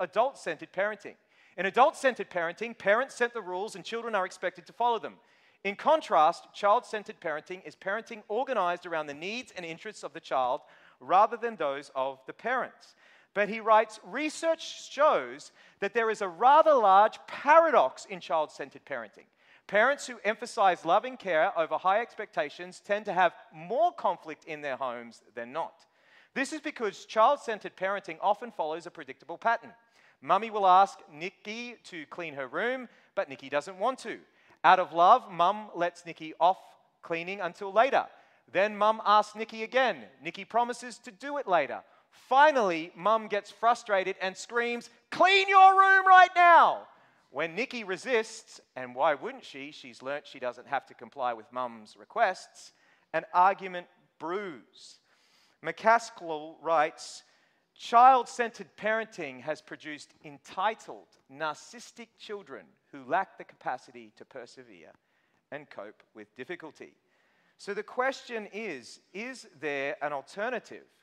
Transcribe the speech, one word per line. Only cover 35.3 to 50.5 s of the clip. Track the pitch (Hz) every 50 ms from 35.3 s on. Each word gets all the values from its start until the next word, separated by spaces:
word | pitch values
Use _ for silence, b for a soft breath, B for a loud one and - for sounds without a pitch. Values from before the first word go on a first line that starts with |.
| 180 165 175 190 208 214 214 208 -
lets | 165 170 180 _ - -
Nikki | 170 156 - 160 156 151 -
off | 160 180 190 - - _ _ _ _ _ _ _
cleaning | - - 170 165 170 185 196 202
until | 180 165 - - 202 196 190
later. | 220 262 277 233 139 - - b b b b b b b _
Then | 147 175 202 214 208
Mum | 202 208 214 220 220 -
asks | 196 208 214 202 - -
Nikki | 214 220 220 226 226 220
again. | 220 233 262 262 226 170 127 107 185 _ _ 175
Nikki | 170 - 196 190
promises | _ 214 233 240 240 233 - 247 247 - -
to | _ 247
do | 190 _ 262 285 285
it | 285 -
later. | 202 180 160 135 120 110 95 - b b b b b
Finally, | _ _ _ - 254 269 294 311 277 254 208 185 165 156 165 180 _
Mum | 170 180 208 226 220 214
gets | 185 202 202 - -
frustrated | - - 220 233 240 - - 214 202 190 180 190 190 -
and | 180 190 180
screams, | - - - 233 240 233 240 240 240 - b b b b -
'Clean | - - 339 370 392 392 392 392
your | 403 381 381 381 381
room | 381 381 381 381 381 381
right | 381 370 370 359 359 359
now!' | 349 349 349 339 294 240 170 127 101 104 - b b b b b b b b
When | - 139 165 165 160
Nikki | 202 262 - 247 233 208
resists, | 185 185 143 185 254 247 220 220 - - - - _ - - _ _ _
and | 127 127 123 123
why | 127 151 160 143
wouldn't | 135 156 147 139 - -
she? | - - 135 139 151
She's | 147 - - 123 110 -
learnt | 127 135 143 147 _
she | - - 131
doesn't | 123 123